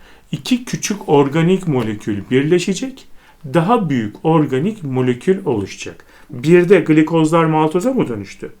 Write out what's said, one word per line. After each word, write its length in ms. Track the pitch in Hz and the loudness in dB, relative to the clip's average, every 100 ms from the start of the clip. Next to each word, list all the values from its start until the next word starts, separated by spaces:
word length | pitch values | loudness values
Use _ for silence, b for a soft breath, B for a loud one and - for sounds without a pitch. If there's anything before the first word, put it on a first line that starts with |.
| b b b | b b b
İki 320 | 160 - 247 | -10 -4 -4
küçük 440 | 247 - - 202 - | -4 -8 -6 -6 2
organik 600 | 143 139 151 165 190 185 | 2 4 2 2 0 0
molekül 640 | 127 110 107 113 101 95 | -2 -2 -6 -6 -6 0
birleşecek, 800 | 127 147 180 175 185 262 262 - b b b | 0 2 0 0 -4 -6 -12 -20 b b b
daha 460 | 143 156 165 233 170 | -2 0 2 0 2
büyük 260 | 131 104 - | -2 -2 -4
organik 600 | 160 160 143 131 180 214 | 0 2 2 0 -2 -4
molekül 640 | 143 127 127 123 - 190 160 | -6 -2 0 0 0 -2 0
oluşacak. 580 | 110 95 - - 85 - b b | -4 -4 -10 -16 -16 -20 b b
Bir 380 | 127 135 175 175 | -6 2 4 6
de 120 | 190 | 4
glikozlar 640 | - 156 156 165 156 165 | 4 2 4 2 2 2
maltoza 480 | 160 156 156 180 226 | 2 2 0 0 -2
mı 160 | 254 151 | -2 -2
dönüştü? 440 | 107 98 - - - | -4 -10 -14 -16 -18